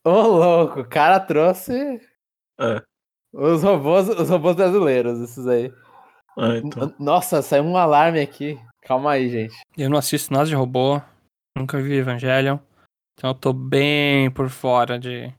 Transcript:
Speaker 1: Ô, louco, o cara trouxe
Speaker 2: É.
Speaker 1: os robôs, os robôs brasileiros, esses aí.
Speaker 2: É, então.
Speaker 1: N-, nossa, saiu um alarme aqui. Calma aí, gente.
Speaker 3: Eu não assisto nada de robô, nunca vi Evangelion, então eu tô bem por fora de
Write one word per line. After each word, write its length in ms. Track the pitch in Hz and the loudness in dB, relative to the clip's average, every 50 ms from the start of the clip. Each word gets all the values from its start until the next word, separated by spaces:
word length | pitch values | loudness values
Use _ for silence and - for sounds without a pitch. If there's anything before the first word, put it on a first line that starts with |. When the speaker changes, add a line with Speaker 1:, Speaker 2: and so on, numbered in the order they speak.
| - | 0
Speaker 1:
Ô, 180 | 165 175 214 | 2 4 4
louco, 600 | 220 226 202 165 170 175 170 170 165 151 - 139 | 4 4 4 4 6 6 6 4 4 2 -2 -6
o 40 | 123 | -8
cara 340 | 117 - 156 151 160 190 190 | -4 0 2 4 4 4 4
trouxe 840 | 190 - 156 147 156 180 185 185 - - 247 247 285 285 254 220 - _ _ _ _ _ _ _ _ _ _ - | 2 0 0 2 2 2 2 0 -4 -8 -6 -6 -6 -6 -8 -10 -14 _ _ _ _ _ _ _ _ _ _ -6
Speaker 2:
É. 220 | 131 117 110 107 - _ _ _ _ _ _ _ _ _ - | -4 -4 -4 -4 -8 _ _ _ _ _ _ _ _ _ -8
Speaker 1:
os 300 | - 139 156 170 160 156 | -2 0 0 2 2 2
robôs, 460 | 196 196 151 135 147 170 196 185 196 | 2 2 2 2 2 2 2 2 0
os 200 | 220 170 165 143 | 0 -2 -2 0
robôs 280 | 185 170 147 180 175 165 | 0 0 2 0 0 2
brasileiros, 640 | 196 185 180 208 180 147 131 123 120 123 120 117 | 2 2 2 2 2 2 2 2 0 -2 -2 -6
esses 260 | 120 117 117 135 123 123 | -8 -10 -12 -8 -2 0
aí. 260 | 123 120 120 127 120 _ _ _ _ - - _ _ _ _ _ - - | 0 0 0 -2 -8 _ _ _ _ -20 -20 _ _ _ _ _ -8 -4
Speaker 2:
É, 200 | 117 113 117 113 | -2 -2 -2 -2
então. 300 | 113 - - 120 135 147 | -6 -8 -8 -6 -8 -8
Speaker 1:
N-, 80 | - - | -8 -6
nossa, 420 | 143 143 147 - - - 180 151 | -2 0 0 0 0 0 -2 -2
saiu 220 | 135 - 147 139 147 | -2 0 0 0 2
um 140 | 165 180 185 | 2 0 2
alarme 420 | 175 160 147 143 156 170 165 156 | 2 4 4 4 4 4 2 0
aqui. 400 | 143 139 - - 143 147 151 127 113 - _ _ | -2 -4 -6 -10 -10 -10 -10 -12 -16 -20 _ _
Calma 300 | _ - 131 131 139 147 | _ -4 -2 -2 0 0
aí, 180 | 143 135 131 123 | 0 0 0 -2
gente. 260 | 120 117 110 110 - - - _ _ - | -2 -4 -6 -8 -10 -16 -20 _ _ -6
Speaker 3:
Eu 120 | 143 135 | -2 0
não 80 | 147 147 | 0 0
assisto 360 | - - - 120 - - 135 | 0 -2 -4 -4 -4 -2 0
nada 140 | 135 147 160 | 0 0 0
de 80 | 156 | 0
robô, 440 | 139 131 123 127 127 127 135 143 143 139 - _ _ _ _ _ _ _ _ - | -2 -2 -2 0 0 0 0 0 -2 -4 -10 _ _ _ _ _ _ _ _ -10
nunca 240 | 135 135 131 - 139 | -10 -8 -6 -6 -6
vi 140 | 135 139 143 135 | -4 -2 -2 -2
Evangelion, 600 | 131 131 123 120 127 131 127 135 135 139 139 143 - _ _ _ _ _ _ _ _ _ _ | -2 -2 -4 -4 -2 0 0 0 0 0 -2 -4 -8 _ _ _ _ _ _ _ _ _ _
então 140 | _ - 131 | _ -6 -6
eu 60 | 131 | -6
tô 180 | 131 - 135 127 | -2 -2 -2 -2
bem 760 | 131 131 131 139 139 143 147 147 147 143 143 139 139 135 131 | -2 -4 -2 0 2 2 2 2 2 2 2 2 2 0 0
por 180 | 131 - 135 131 | -2 -4 -6 -6
fora 480 | 127 - - 131 123 123 120 117 123 120 | -6 -6 -2 0 2 2 2 0 -2 -6
de 340 | 123 127 123 120 120 127 127 | -8 -10 -10 -10 -12 -14 -16